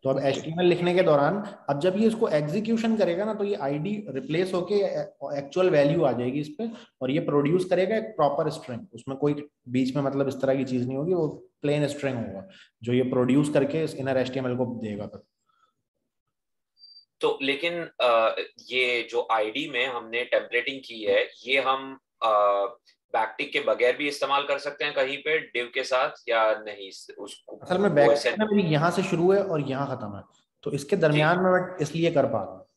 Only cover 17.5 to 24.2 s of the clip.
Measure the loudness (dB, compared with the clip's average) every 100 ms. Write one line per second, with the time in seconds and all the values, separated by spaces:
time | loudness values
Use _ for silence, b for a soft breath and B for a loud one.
17.5 | -2 -2 -4 -8 _ 4 4 4 0 -8
18.5 | -12 -6 -2 0 0 0 -2 0 0 0
19.5 | -4 -4 -2 -2 -4 -6 -6 0 -2 0
20.5 | -4 -4 -10 -12 -6 0 2 0 -6 -2
21.5 | 0 2 -2 -4 -14 _ _ 2 4 4
22.5 | 2 -2 -6 b _ _ -4 -4 -6 -4
23.5 | -2 0 2 2 2 -4 -4